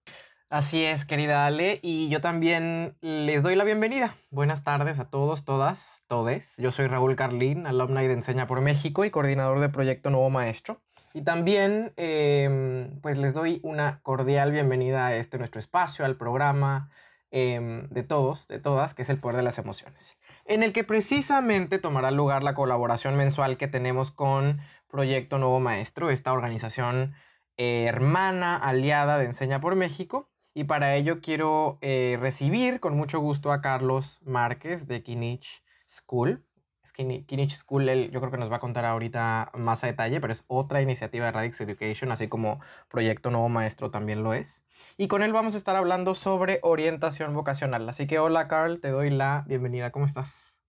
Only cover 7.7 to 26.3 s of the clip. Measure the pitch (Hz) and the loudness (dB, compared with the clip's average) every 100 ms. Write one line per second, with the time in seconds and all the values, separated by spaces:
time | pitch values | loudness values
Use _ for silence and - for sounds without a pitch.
7.7 | 127 127 135 131 123 131 127 127 127 139 | 0 2 2 2 0 0 -2 0 0 2
8.7 | 143 156 147 208 156 143 135 135 139 143 | 2 0 0 0 2 2 2 2 2 2
9.7 | 139 131 131 143 135 135 131 117 110 - | 2 0 0 2 4 4 2 -2 -4 -10
10.7 | 226 _ _ _ 160 147 170 170 202 196 | -12 _ _ _ -4 0 2 4 4 4
11.7 | 214 233 - 170 156 147 143 139 135 131 | 2 -2 -6 -2 2 4 4 4 2 0
12.7 | 127 127 143 151 139 139 151 165 170 156 | -4 -8 -8 -4 0 0 0 0 -2 -4
13.7 | 151 147 143 - 127 131 143 139 147 139 | -2 -2 -4 -4 -2 2 4 4 2 2
14.7 | 127 127 131 123 113 117 127 117 110 - | 2 0 0 0 -2 -4 -8 -8 -10 -4
15.7 | 180 170 143 135 131 117 131 143 139 139 | -2 -2 -2 -4 -2 -2 0 2 2 2
16.7 | 135 139 - _ _ - 131 127 120 117 | 0 -4 -16 _ _ -6 -2 0 0 -4
17.7 | 117 143 123 - 151 131 147 - 110 143 | -8 -6 -6 0 2 2 -2 -10 -6 0
18.7 | 139 151 - 127 139 123 123 123 120 104 | 0 0 -4 -4 -2 0 0 0 -2 -8
19.7 | 98 - - - _ - - - 214 226 | -10 -14 -20 -20 _ -20 -18 -2 2 2
20.7 | 214 208 214 202 285 269 277 240 202 170 | 0 0 2 2 2 4 2 4 2 2
21.7 | 190 165 139 131 139 143 139 143 143 131 | 0 0 2 2 2 2 2 0 0 0
22.7 | 120 120 117 139 139 139 143 135 127 143 | 2 2 0 0 2 2 2 0 0 -4
23.7 | 131 131 127 139 - 139 135 139 147 - | -2 -2 -2 -2 -2 0 2 2 0 -6
24.7 | - _ 143 135 135 - 139 127 131 127 | -20 _ -2 0 0 0 0 2 2 2
25.7 | 107 120 - 165 127 131 | -2 -4 -4 -2 0 0